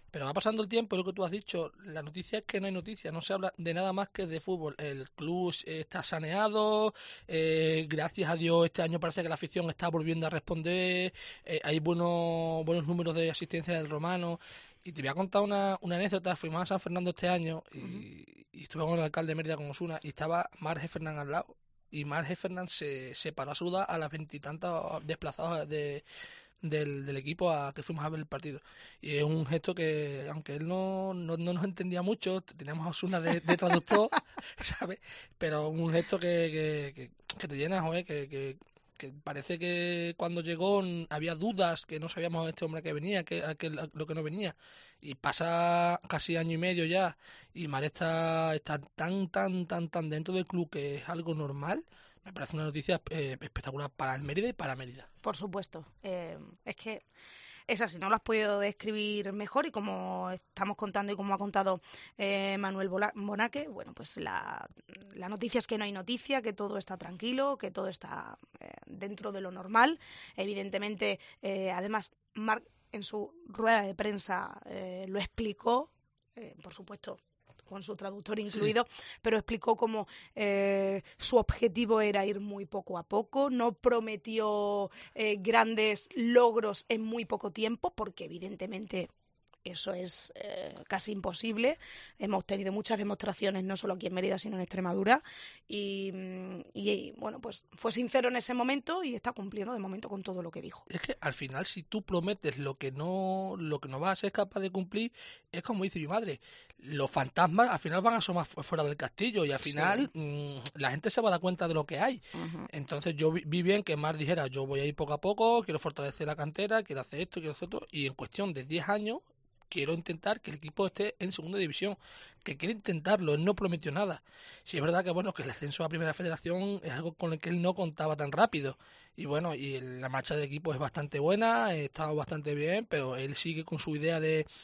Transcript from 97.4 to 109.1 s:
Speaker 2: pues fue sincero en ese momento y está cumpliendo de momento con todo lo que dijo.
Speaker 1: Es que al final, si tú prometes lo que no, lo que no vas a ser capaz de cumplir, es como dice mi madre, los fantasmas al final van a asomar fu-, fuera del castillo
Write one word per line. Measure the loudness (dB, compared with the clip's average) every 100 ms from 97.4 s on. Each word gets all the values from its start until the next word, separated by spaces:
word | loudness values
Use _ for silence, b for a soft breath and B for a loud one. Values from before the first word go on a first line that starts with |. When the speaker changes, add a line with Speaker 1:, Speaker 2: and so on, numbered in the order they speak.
Speaker 2:
pues | -8 -10 -14 -4
fue | -2
sincero | 0 2 4 4
en | 2
ese | 0
momento | 2 4 2 0 -2
y | -2 -2
está | -4
cumpliendo | -4 -6 -4 -4
de | -4
momento | -4 -6 -6
con | -8
todo | -6 -6
lo | -6
que | -8
dijo. | -10 -14 -8
Speaker 1:
Es | -6
que | -4 -2
al | -2
final, | -2 -6 -4 -4
si | -4
tú | -4 -6
prometes | 0 0 2 0 -2 -2
lo | -4 -4
que | -4
no, | -4 -2 0 0 0 -2 -2
lo | -2 -2
que | -2
no | -2
vas | 0 2
a |
ser | 0
capaz | 2 0 0
de | -2
cumplir, | -2 -2 -2 -2 -4 B B B
es | -8
como | -4 0
dice | 0 -2
mi | -2
madre, | 0 0 -6 B B B B
los | -6 0 2
fantasmas | 2 2 6 6 8 6
al | 6
final | 0 4
van | 6
a | 6
asomar | 4 0 0
fu-, | -4
fuera | -4 0
del | 0 0
castillo | -4